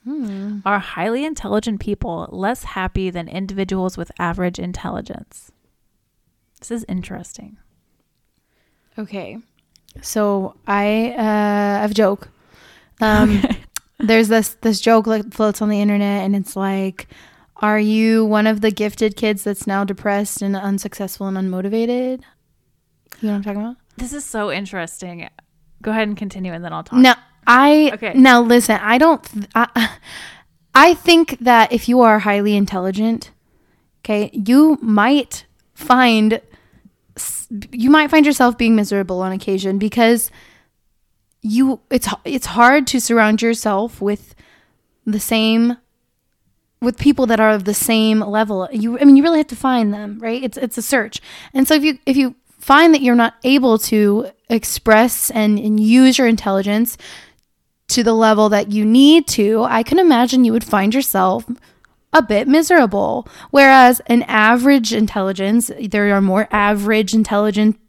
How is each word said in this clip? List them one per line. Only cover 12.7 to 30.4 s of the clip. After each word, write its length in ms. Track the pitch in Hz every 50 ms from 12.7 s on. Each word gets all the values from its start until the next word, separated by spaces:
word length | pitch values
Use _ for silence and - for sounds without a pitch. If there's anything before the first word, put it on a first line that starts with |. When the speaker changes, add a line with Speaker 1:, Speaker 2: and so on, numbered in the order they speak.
| _ _ _ _ _ _
Speaker 1:
Um, 380 | 226 214 214 214 214 214 208
Speaker 2:
Okay. 200 | 196 220 - 208 - - - _ -
<laughs> 180 | _ _ _ _
Speaker 1:
there's 300 | 240 214 226 220 226 208
this, 260 | 226 226 214 - - _
this 180 | - 226 208 190
joke 240 | - 226 226 220 202
that 280 | 220 220 214 208 226 -
floats 280 | - 220 214 202 -
on 80 | 214 214
the 120 | 208 202
internet, 420 | 208 208 208 202 202 202 202 202 190
and 120 | 196 202
it's 200 | 202 190 - -
like, 520 | 190 190 196 196 196 190 190 185 - - _ - - - _ _ _ _ _ _
"Are 220 | - - 214 214 214
you 440 | 214 214 214 220 220 220 220 226 220
one 220 | 214 214 214 214
of 140 | 220 220 208
the 100 | 208 220
gifted 440 | 202 - 208 208 202 - 226 214 202
kids 260 | - - 214 214 196 -
that's 240 | 202 202 - -
now 160 | 208 196 196 202
depressed 580 | 190 196 - - 214 202 202 208 202 - -
and 140 | 202 196 196
unsuccessful 720 | 190 196 196 196 196 - 196 - - 202 190 - - 196
and 100 | 196 190
unmotivated?" 840 | 190 190 190 185 185 185 196 214 226 233 233 247 247 254 254 262 254 _ _ _ _ _ _ _ _ _ _ _ _ _ _ _ _ _ _ - _
You 60 | 220
know 40 | 214
what 40 | 208
I'm 80 | 202 196
talking 180 | 208 196 202
about? 140 | 214 233 247 _ _ _ _
Speaker 2:
This 160 | - 247 240 285
is 100 | 294 277
so 260 | - - 220 208 202
interesting. 800 | 147 185 202 185 - 185 165 165 - - 190 180 175 170 165 - _ - _ _ _ _ _ _ _ _
Go 100 | - 214
ahead 160 | 220 220 214
and 80 | 208 208
continue, 380 | - 214 190 - 185 185 180 170
and 100 | 165 175
then 80 | 170
I'll 120 | 160 160 -
talk. 160 | - 240 254
Speaker 1:
No, 140 | 254 254 240 - _ _ _ _ _
I, 440 | - 240 254 277 285 302 302 302 285 -
Speaker 2:
Okay. 180 | 208 226 202 -
Speaker 1:
now 260 | 262 254 269 247 240
listen, 380 | 240 226 240 240 - - 214 196
I 160 | - 208 233
don't, 240 | 254 302 330 311 - -
th-, 220 | - - 214 202 _ _
I, 420 | 226 240 - _ 240 226 220 - - _ - - - - - - -